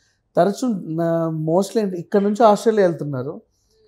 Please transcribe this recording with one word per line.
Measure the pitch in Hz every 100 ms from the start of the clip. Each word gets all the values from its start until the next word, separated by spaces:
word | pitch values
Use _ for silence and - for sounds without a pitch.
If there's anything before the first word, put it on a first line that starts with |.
| _ _ _ -
తరచూ | 185 196 254
నా-, | 196 165 160 165 165 165 160
mostly | 156 175 196 226
ఏంటి, | 202 180
ఇక్కడ | 165 202
నుంచి | 202 214
ఆస్ట్రేలియా | 226 202 226 214 180
వెళ్తున్నారు. | 156 147 131 135 196 _ _ _ _